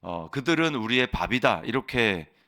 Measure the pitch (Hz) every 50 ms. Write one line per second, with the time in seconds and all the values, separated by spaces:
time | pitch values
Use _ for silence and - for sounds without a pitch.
0 | - 90 87 85 82 82 - 139 131 165 165 151 165 160 151 127 110 110 120 127
1 | 127 123 - - 87 87 107 123 107 135 110 85 - - 113 131 - - - 127
2 | 117 110 98 87 78 - _ _ _